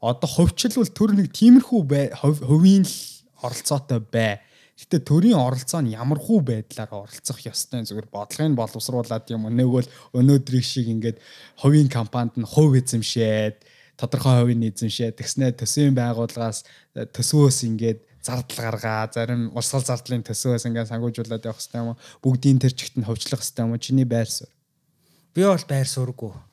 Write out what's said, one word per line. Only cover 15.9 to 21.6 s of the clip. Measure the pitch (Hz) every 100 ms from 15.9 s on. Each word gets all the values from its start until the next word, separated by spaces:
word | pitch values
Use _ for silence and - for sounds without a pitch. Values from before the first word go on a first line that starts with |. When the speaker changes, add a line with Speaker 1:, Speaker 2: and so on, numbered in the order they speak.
| 131
Speaker 1:
байгууллагаас, | 120 113 117 - 113 107 - - _ -
э, | 117
төсвөөс | - 123 151 143 127 120
ингээд | 110 113 110 _ _
зардал | - 123 120 -
гаргаа, | 117 110 113 110 110
зарим | - 113 123 117 117
урсгал | 117 135 127
зардлын | 123 - 123 110
төсвөөс | 117 131 120 120
ингээд | 117 113
санхүүжүүлээд | 117 120 113 113 113 113
явах | 110